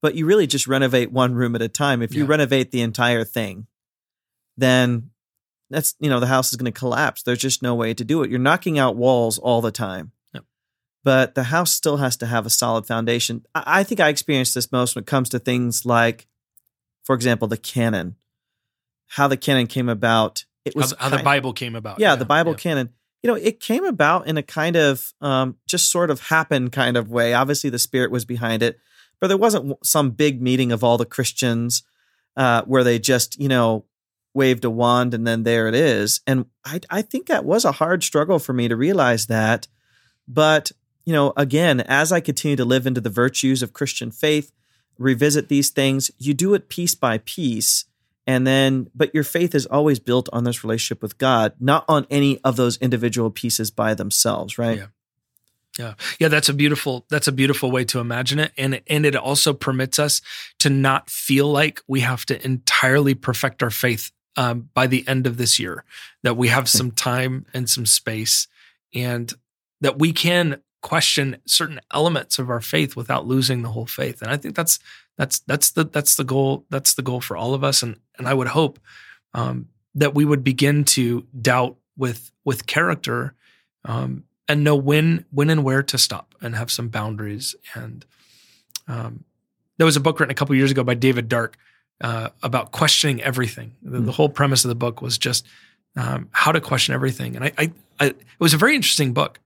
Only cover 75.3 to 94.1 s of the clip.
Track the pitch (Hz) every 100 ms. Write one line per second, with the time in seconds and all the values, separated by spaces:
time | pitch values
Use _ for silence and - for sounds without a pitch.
75.3 | - - 147 - - 156 151 147 - 131
76.3 | 131 135 139 _ 139 139 - 127 123 -
77.3 | 85 113 135 139 135 120 107 _ - 127
78.3 | 135 123 135 156 - _ - - - _
79.3 | 123 123 127 113 _ _ - 147 147 147
80.3 | 143 127 127 143 147 143 - 120 120 -
81.3 | 131 117 123 123 - _ - 127 117 -
82.3 | _ - 123 - 147 175 160 - 120 135
83.3 | _ _ _ _ _ 117 113 131 127 -
84.3 | _ - 147 147 143 135 151 160 165 -
85.3 | 143 147 160 135 131 139 131 - 98 -
86.3 | _ 120 113 117 - 120 110 107 107 107
87.3 | 104 131 - - - 117 117 - _ _
88.3 | _ _ _ _ - - 117 117 117 -
89.3 | _ _ _ _ _ 160 147 143 156 143
90.3 | 139 139 135 135 131 123 123 131 123 113
91.3 | 120 113 _ _ _ _ _ 117 113 113
92.3 | _ 123 123 - - 151 - 151 123 117
93.3 | 127 120 113 113 - - 123 113